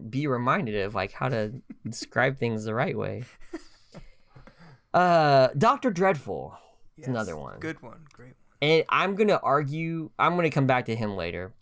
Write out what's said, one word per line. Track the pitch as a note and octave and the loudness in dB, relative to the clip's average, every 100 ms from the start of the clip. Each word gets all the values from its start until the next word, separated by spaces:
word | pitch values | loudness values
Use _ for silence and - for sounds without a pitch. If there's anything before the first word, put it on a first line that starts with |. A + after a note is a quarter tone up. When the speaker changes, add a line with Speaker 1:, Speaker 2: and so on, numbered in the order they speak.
| A2+ | -8
Speaker 1:
be | B2+ D3 | -4 -2
reminded | A#2+ B2 F3 B2 G#2 | -2 0 0 -2 -2
of, | G2 | -2
like, | G2+ G2 | -4 -6
how | - C3 | -4 -4
to | A#2 G#2+ B2+ - - - | -2 -4 -8 -16 -14 -12
describe | - - - C3+ C3+ | -10 -6 0 0 0
things | A#2 A2 A2 | -4 -4 -4
the | |
right | A2+ F#3 G#2+ | -4 -4 -4
way. | G2+ G2+ B2 - - E4+ - - _ - - - _ - - _ E3+ C3+ _ | -6 -8 -12 -18 -16 -16 -18 -20 _ -20 -20 -20 _ -20 -20 _ -20 -20 _
Uh, | F3 F3+ E3+ D3 C#3 B2+ C#3 | 2 6 6 6 6 6 4
Doctor | A3+ C#4 B3+ | 4 4 0
Dreadful | E3+ F#3+ D#3 G#2+ D2+ C2+ - _ _ - - | 2 2 2 -4 -10 -10 -16 _ _ -20 -12
is | |
Speaker 2:
Yes, | C3+ | -6
Speaker 1:
another | A#2+ F#2+ D#2 | -4 -4 -6
one. | C2 G1+ | -12 -12
Speaker 2:
good | D#3+ D#3 | -12 -12
one, | - - - | -16 -20 -20
great | - B2+ | -20 -20
one. | - _ - | -20 _ -4
Speaker 1:
And | D3 D#3+ - | 2 2 2
I'm | C#3+ F#3 G3 | 0 0 2
gonna | G#3+ E3+ | 2 2
argue, | A#2+ C#3+ C#3 D#3 E3 E3 D#3 - | 2 0 0 -4 -6 -6 -6 0
I'm | D3+ F3 | 0 2
gonna | D#3+ | 0
come | D3+ C3 | 2 2
back | B2+ A#2+ | 2 0
to | A2+ | -4
him | G#2+ F#2+ | -4 -4
later, | E2+ F2 F#2 - | -6 -6 -10 -6